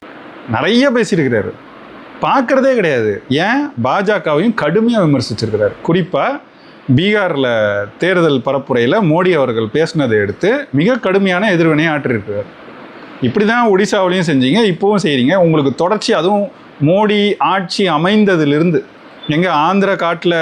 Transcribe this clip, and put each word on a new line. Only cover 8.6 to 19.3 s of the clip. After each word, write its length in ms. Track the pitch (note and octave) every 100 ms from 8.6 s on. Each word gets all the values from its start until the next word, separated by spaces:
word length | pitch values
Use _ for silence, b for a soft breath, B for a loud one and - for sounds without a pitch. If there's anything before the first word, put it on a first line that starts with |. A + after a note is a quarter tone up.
| - B2 A#2+ G#3
மோடி 320 | E3+ E3 F#3
அவர்கள் 400 | D#3 B2+ A2+ A2
பேசினதை 440 | D3 D#3+ D#3+ C3 G#2+
எடுத்து 340 | G2+ - F#3 C#4 -
மிக 280 | C#3 F#3+ B3+
கடுமையான 520 | F#3 G3 G3 F3+ G#3+
எதிர்வினை 360 | E3+ E3 D3+ D#3+
ஆற்றிருக்கிறார். 600 | D3 C3 A2+ G#2 G2+ F#2+ - - - - - - -
இப்படி 240 | B2 G3+ G#3+
தான் 240 | A#3+ A3+
ஒடிசாவிலையும் 600 | F#3+ G#3 G#3 F#3 F#3 E3+
செஞ்சீங்க, 320 | C3+ B2+ G3+ A3
இப்பவும் 400 | E3 G3 G#3 D#3+
செய்றீங்க. 300 | C3+ B2+ F#3+
உங்களுக்கு 380 | E3+ D#3 C3+ A#2+
தொடர்ச்சி, 360 | F3 G#3+ -
அதுவும் 340 | F#3 F3 G#3 G3 - - -
மோடி 400 | D3 G3 G#3+ G#3 G3+ -
ஆட்சி 460 | D3 F#3+ F3 - F#3
அமைந்ததிலிருந்து, 920 | D3+ F3+ G#3+ G3+ F3 D3 D3 F3 D3+ - - - -
எங்க 200 | -